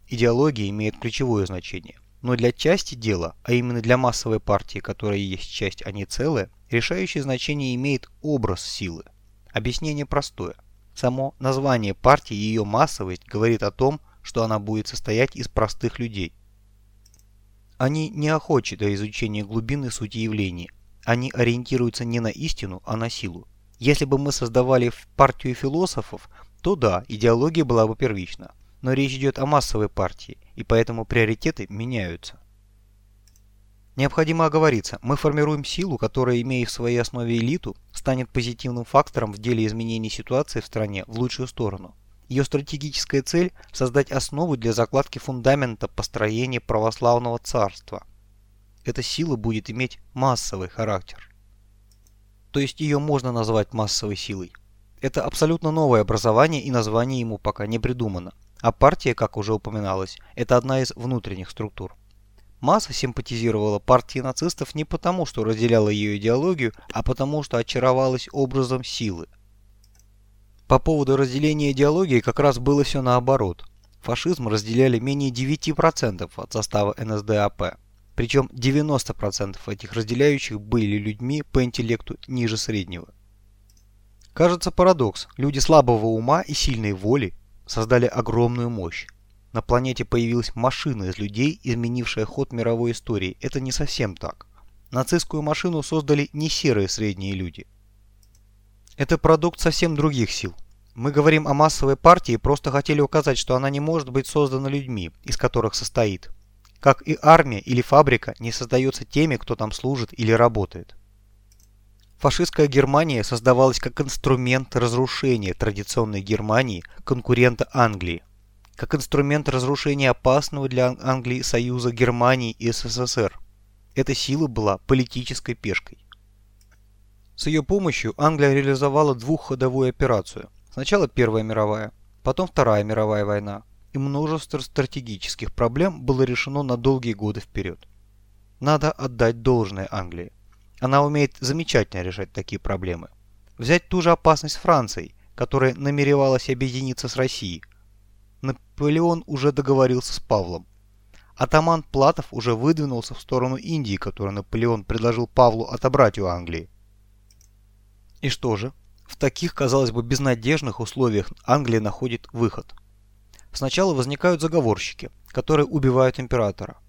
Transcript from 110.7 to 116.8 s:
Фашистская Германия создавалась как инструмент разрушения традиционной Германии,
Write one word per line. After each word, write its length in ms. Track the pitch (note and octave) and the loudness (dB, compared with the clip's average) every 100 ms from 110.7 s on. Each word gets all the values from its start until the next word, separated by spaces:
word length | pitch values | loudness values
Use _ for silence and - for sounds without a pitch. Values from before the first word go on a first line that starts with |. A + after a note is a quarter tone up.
| F2 F2 - - _ _ _ _ _ _ _ _ _ _ _ | -8 -16 -20 -20 _ _ _ _ _ _ _ _ _ _ _
Фашистская 500 | C#3+ C3+ F3 - D3 | 0 2 0 2 4
Германия 560 | C3+ C3 C#3+ D#3+ B2+ | 4 4 4 2 -2
создавалась 560 | G#2 A#2+ A#2+ B2+ C3 B2 | -2 2 4 6 6 4
как 200 | B2+ - | -4 -4
инструмент 720 | C#3 - C#3 B2+ B2 C3 B2+ B2+ | -4 -2 0 2 2 0 0 0
разрушения 760 | A#2+ A#2 C3 - C3+ A#2+ F#2+ | 0 0 -2 0 0 0 0
традиционной 680 | F2+ A2 G2+ G2+ - A2 G2+ | -2 -2 -2 -4 -2 0 -4
Германии, 640 | F#2+ G#2+ G#2+ A2 C3 F2+ | -2 -2 2 2 2 -4